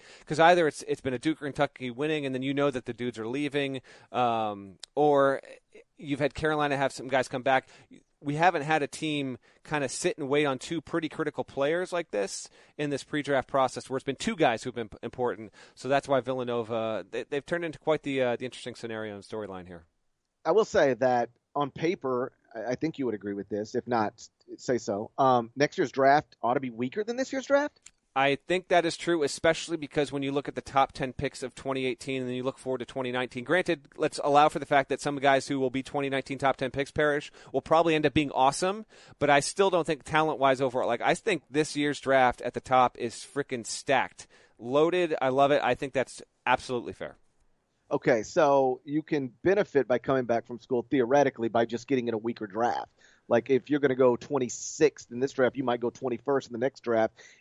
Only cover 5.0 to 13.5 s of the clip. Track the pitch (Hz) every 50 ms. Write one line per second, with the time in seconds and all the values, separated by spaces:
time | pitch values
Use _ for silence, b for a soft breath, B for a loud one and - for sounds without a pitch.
5 | 147 147 143 139 139 139 135 - - - - - _ _ - - - _ _ -
6 | - 160 147 123 147 135 - - 160 156 156 151 147 143 139 135 139 131 - -
7 | 120 131 131 131 123 - - 131 120 135 131 131 - b b b b b - -
8 | _ _ _ _ - 143 147 151 170 185 170 160 139 156 156 156 143 127 - -
9 | 160 156 147 147 139 131 123 b b b b b _ - 156 147 139 123 - -
10 | - 180 - - 147 127 143 147 151 143 131 127 - - 170 160 - - - 170
11 | 160 147 - - 156 151 - - 123 - - 135 139 147 165 175 185 175 185 175
12 | 160 - - 208 196 190 - - - b b b b b b - 147 143 143 131
13 | - - - 147 139 - 143 131 - -